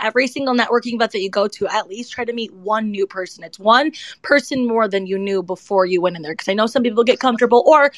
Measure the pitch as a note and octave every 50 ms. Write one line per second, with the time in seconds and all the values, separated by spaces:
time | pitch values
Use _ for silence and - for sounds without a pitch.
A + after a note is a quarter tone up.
0 | A3 A3 A3 B3 C4+ B3+ - C#4+ C#4 C4 B3 A#3+ A3 - A#3+ A#3+ A#3 A#3+ A#3 A3+
1 | A3+ G#3+ - G3+ F#3+ F#3+ F#3 G3+ G#3 G3+ - - G3+ D#3+ F#3+ G#3+ F#3 F3 G3 A#3
2 | A#3+ - - B3+ A#3 A#3 A#3 A#3 A3+ G3 F#3+ F#3 F#3 G#3 G#3+ A3 A3 G#3 G3+ G3
3 | G3 - - F#3+ F3+ - - - E3 E3 - - F#3+ A3 A#3 C4 D4+ D#4 D#4 -
4 | - - - - - - C#4+ C#4 - - C#4+ C4 B3 A#3 A3+ A3+ A3 G3+ G3 G3
5 | F#3+ F#3 G3 G3 G3 G3 G3 F#3+ F3 F3 F3+ - - - G3+ F#3+ F#3 F3+ F3+ F3
6 | F3 F3+ F3 E3+ D3+ D3+ D#3+ - - G3+ G3 G#3+ A3 A3+ - C4+ A#3+ A#3+ G#3+ A#3
7 | A#3 A#3 A3+ - C4 B3+ A#3 A3+ B3 G#3+ A#3+ A#3+ A3+ D4 D#4 D4 C#4+ C#4 -